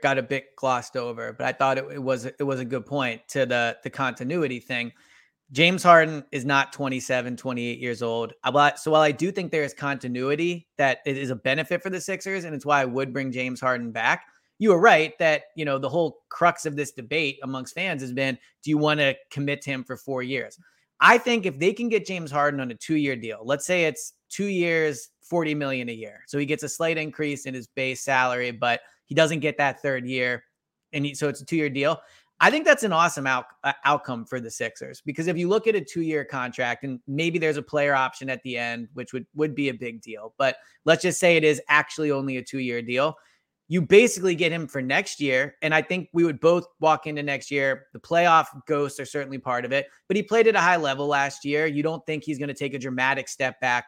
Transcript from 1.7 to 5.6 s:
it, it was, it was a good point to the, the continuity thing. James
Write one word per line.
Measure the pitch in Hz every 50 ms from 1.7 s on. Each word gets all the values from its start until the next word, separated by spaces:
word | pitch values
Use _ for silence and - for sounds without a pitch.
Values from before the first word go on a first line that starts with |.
| 135 131
it, | 135 143
it | 143 143 131
was, | 127 131 123 113
it | 131 - - 147
was | 139 135 127
a | 127
good | 117 131 127 107
point | - 139 143 131 123 113 110 - -
to | - 143 131
the, | 120 123 120 120 117 110 - -
the | 131
continuity | - - 139 127 120 - - 127 160 180 156 135 127 120
thing. | - - 131 120 120 120 - _ _ _ _ _ _ _ _ _ _ _
James | 135 131